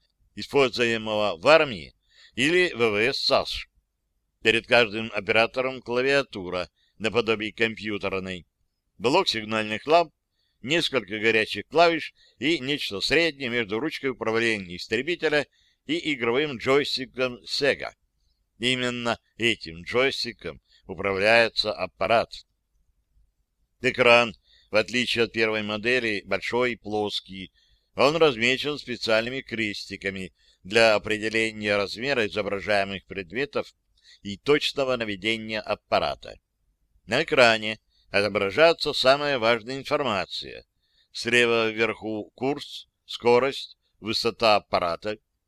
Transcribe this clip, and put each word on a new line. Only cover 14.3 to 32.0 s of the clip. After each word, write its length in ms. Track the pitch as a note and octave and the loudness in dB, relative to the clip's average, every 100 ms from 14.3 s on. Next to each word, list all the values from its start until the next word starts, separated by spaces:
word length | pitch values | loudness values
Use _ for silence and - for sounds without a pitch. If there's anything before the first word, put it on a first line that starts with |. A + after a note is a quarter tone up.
| A2+ A#2 A2 F2+ F2 | 0 0 -2 -6 -12
истребителя 680 | - A2+ C#3 E3+ D#3 D3 C3 _ _ _ - | -4 -4 -2 -2 0 0 -2 _ _ _ -6
и 260 | E3 D#3 | -6 -4
игровым 460 | C#3 A#2 A#2+ D3+ A#2+ | -2 0 0 -2 -4
джойстиком 840 | A#2 C#3 C3+ - B2+ - B2+ A#2+ | 0 2 0 -6 -8 -4 -4 -4
SEGA. 480 | E2 - C#3 F2+ B1+ - _ _ _ _ _ _ | -8 -2 0 0 -4 -12 _ _ _ _ _ _
Именно 600 | B2 B2+ B2 B2 A#2+ A2 _ _ | -2 0 -2 -4 -4 -4 _ _
этим 440 | A#2 G#2 - E2 | 0 0 -6 -14
джойстиком 760 | F2+ A#2+ C3 - A#2 G#2+ F2 C#2 _ _ - | -4 0 0 0 -8 -8 -14 -14 _ _ -14
управляется 840 | F#2+ F#2+ F#2+ G#2 A#2 A2+ - G#2+ | -6 -4 0 4 6 4 0 -4
аппарат. 580 | F#2+ F2+ _ F#2 A2+ F2+ - _ _ _ _ _ _ _ _ _ _ _ _ _ _ | -4 -8 _ 2 2 2 -8 _ _ _ _ _ _ _ _ _ _ _ _ _ _
Экран, 520 | B2 A#2+ B2 A#2 A#2 - _ _ _ | -2 2 6 6 4 -6 _ _ _
в 60 | G#2 | 0
отличие 480 | G#2 A#2+ A#2 A2 | 0 -2 -2 0
от 80 | A2+ | -2
первой 300 | A2 A2 A2 | 0 0 0
модели, 600 | G#2 G#2+ A2+ B2+ A#2 G2+ | -4 -4 0 0 0 -4
большой 480 | F#2 G2 - A#2+ B2 | -4 -4 -2 -2 -2
и 40 | A#2 | -4
плоский. 760 | G2+ G#2+ G#2 - - F#2+ F#2 _ _ _ _ | -6 -4 -2 -6 -10 -16 -16 _ _ _ _
Он 220 | - B2+ D#3+ | 0 2 4
размечен 600 | D#3+ A2+ A#2+ B2+ C3+ C#3+ | 2 4 0 0 -4 -8
специальными 640 | - A#2 - A2 A#2 C3+ | -10 -8 0 0 0 -8
крестиками 920 | - A2+ G#2+ G2 - F#2+ G2 F#2+ F#2+ _ _ _ | -8 -6 -4 -6 -12 -8 -6 -6 -12 _ _ _
для 320 | F#2 A2+ A2+ | -2 4 6
определения 840 | G#2 G#2+ G#2+ G#2+ A2 A2 G#2+ G#2 G2+ | 4 0 -4 -2 0 -2 -2 0 0
размера 500 | G2 G2+ | -2 -4